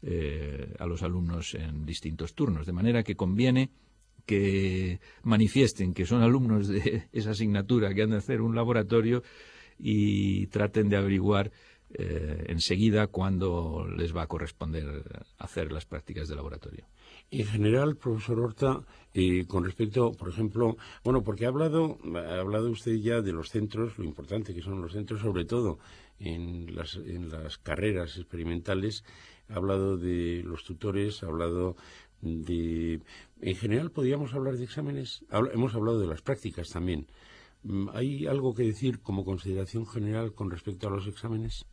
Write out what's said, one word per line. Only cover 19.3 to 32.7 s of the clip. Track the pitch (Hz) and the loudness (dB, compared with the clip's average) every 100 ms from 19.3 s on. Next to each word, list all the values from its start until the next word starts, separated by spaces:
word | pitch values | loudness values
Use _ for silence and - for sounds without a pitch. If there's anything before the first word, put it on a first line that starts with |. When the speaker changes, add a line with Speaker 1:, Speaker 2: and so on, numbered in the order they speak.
| 92 90 | 4 2
Speaker 2:
con | 95 | 0
respecto, | 87 - 110 113 117 | -2 -2 0 2 2
por | 113 104 | 0 -8
ejemplo, | - 110 104 117 - - - - | -2 -2 2 0 0 -8 -6 2
bueno, | 127 | 2
porque | 101 98 117 | 2 0 0
ha | |
hablado, | 143 160 156 160 - - 85 | 2 2 2 2 -2 -6 -6
ha | 82 90 | -4 -2
hablado | 95 107 117 | 0 0 0
usted | 110 - 113 | -2 0 0
ya | 107 117 | 2 0
de | 101 | 0
los | 82 80 | -4 -4
centros, | 110 107 107 117 98 | -2 -2 -2 -4 -4
lo | |
importante | 85 73 71 101 110 | -8 -8 -6 -6 -6
que | 87 | -8
son | 85 95 | -6 -8
los | 85 | -6
centros, | 98 104 110 | -8 -6 -4
sobre | 107 92 82 | -2 -2 0
todo | 117 113 78 - - - _ | 0 0 -4 -10 -20 -20 _
en | 95 82 87 87 85 85 | -8 -6 -6 -8 -8 -8
las, | 82 95 | -8 -10
en | - 87 85 | -10 -8 -8
las | 78 78 - | -8 -10 -12
carreras | - 82 107 95 85 90 | -6 -2 0 0 -4 -8
experimentales, | 87 87 82 87 85 95 101 104 - - - - _ | -10 -6 -4 -4 -2 -2 -2 -6 -14 -20 -20 -20 _
ha | 104 | -4
hablado | 95 98 98 95 | 0 2 2 0
de | 90 87 85 87 85 | 0 0 0 -2 -6
los | 82 | -10
tutores, | - 82 107 98 101 104 | -10 -6 -2 0 -2 -4
ha | 92 | -6
hablado | 80 85 87 92 87 - - - _ | -2 0 0 -2 -4 -14 -20 -20 _
de, | 80 82 78 85 82 | -6 -6 -2 -2 0